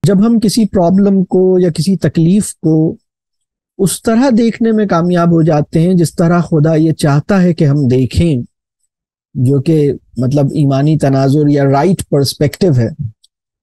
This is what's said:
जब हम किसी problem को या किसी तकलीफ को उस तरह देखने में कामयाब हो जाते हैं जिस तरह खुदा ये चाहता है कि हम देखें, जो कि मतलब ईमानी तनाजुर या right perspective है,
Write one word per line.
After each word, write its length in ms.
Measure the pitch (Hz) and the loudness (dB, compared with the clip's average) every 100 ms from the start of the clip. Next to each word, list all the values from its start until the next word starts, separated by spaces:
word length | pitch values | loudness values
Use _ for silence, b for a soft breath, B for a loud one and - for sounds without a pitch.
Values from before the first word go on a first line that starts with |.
| - | 0
जब 160 | 196 | 2
हम 180 | 226 233 | 2 2
किसी 260 | 208 - 214 | 0 0 -2
problem 580 | 190 170 190 202 196 | 0 0 2 2 0
को 360 | 185 185 185 185 | 0 0 2 2
या 100 | 180 | 0
किसी 260 | 160 156 190 | -2 -4 -2
तकलीफ 560 | - - 165 208 - | -2 0 0 0 -2
को 460 | - 160 160 160 220 _ _ _ _ _ _ _ - | -4 -2 0 -2 -6 _ _ _ _ _ _ _ -4
उस 260 | 190 - | -4 -2
तरह 260 | - 226 277 | -2 0 2
देखने 420 | 226 233 - 226 | 2 0 0 -2
में 160 | 220 202 | 0 0
कामयाब 460 | 175 175 180 170 | 0 0 0 2
हो 100 | 165 | 2
जाते 380 | 165 147 - 170 | 2 0 -2 -2
हैं 160 | 170 185 | 0 0
जिस 200 | 160 - | 0 0
तरह 240 | 165 175 | 0 0
खुदा 340 | 160 160 156 160 | 0 0 0 0
ये 180 | 160 | 0
चाहता 440 | 156 156 143 - 196 | 0 0 -2 0 0
है 160 | 180 | 0
कि 120 | 160 151 | 0 0
हम 220 | 147 131 | 0 0
देखें, 580 | 127 127 - 170 127 - _ _ _ _ _ _ _ _ 143 | 0 0 0 0 -2 -6 _ _ _ _ _ _ _ _ -4
जो 220 | 123 143 | 0 0
कि 400 | 135 160 143 - _ - | 0 0 0 -4 _ -6
मतलब 300 | 127 143 139 - | -2 0 -2 0
ईमानी 420 | 139 135 147 156 | 0 0 0 0
तनाजुर 520 | 139 135 135 147 147 | 0 0 0 0 2
या 140 | 143 | 2
right 380 | 139 139 170 180 | 2 2 0 -2
perspective 720 | - 147 135 - 147 - 190 | -2 -2 -2 -2 -4 0 0
है, 220 | 127 113 - 110 - _ _ _ _ | 0 -2 -6 -14 -14 _ _ _ _